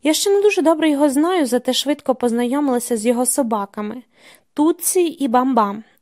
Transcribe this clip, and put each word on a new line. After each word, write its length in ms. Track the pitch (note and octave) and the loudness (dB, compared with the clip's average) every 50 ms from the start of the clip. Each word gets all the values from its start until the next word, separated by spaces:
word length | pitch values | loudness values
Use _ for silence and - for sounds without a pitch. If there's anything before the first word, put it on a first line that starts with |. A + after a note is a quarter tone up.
| _ | _
Я 100 | C#4+ D#4 | 0 0
ще 160 | - - G4+ | 0 2 2
не 120 | G4 G4+ | 2 4
дуже 200 | G4+ G#4 G4 F#4+ | 4 2 2 2
добре 280 | D4 D#4 E4 D#4 D#4+ D#4+ | 2 2 2 2 2 0
його 200 | D4 C#4 D4 D4+ | 2 2 2 2
знаю, 360 | B3+ C#4+ D4+ F4 F#4+ F4+ D4 | 2 2 0 2 2 0 0
зате 280 | A#3 A#3 B3 B3 - B3 | 0 0 -2 -2 -2 -4
швидко 420 | - - C4+ D4 D4 - - B3+ | -2 -2 -2 -4 -4 -2 -4 -4
познайомилася 840 | B3+ - A#3+ A3+ A#3 A#3+ A#3+ B3+ C#4+ D4 C#4 B3 A#3+ A#3 - A#3+ | -2 0 -2 0 0 -2 -2 -2 -2 0 0 -2 -2 -2 -4 -6
з 80 | A3 G#3 | -2 0
його 200 | A#3+ B3 A#3 B3+ | 0 0 0 0
собаками. 760 | B3 - - C#4 A3+ A3+ G#3 G3 - - - G#3 G#3 A3+ B3+ - _ _ _ _ - - _ _ _ _ | -2 0 -2 -2 -2 -2 -4 -6 -8 -8 -10 -10 -10 -10 -14 -18 _ _ _ _ -20 -20 _ _ _ _
Туці 480 | - D4 D#4+ F4 - - - - F#4 | 0 0 0 0 0 -4 -2 0 0
і 260 | F4 E4 - - C#4 | 0 0 -2 -4 -4
Бам-Бам. 560 | C4+ A3 B3 B3+ C4+ C4 A#3 G#3+ G3+ G3+ A3 A3 _ _ _ | 0 2 2 2 2 2 0 0 0 -4 -10 -14 _ _ _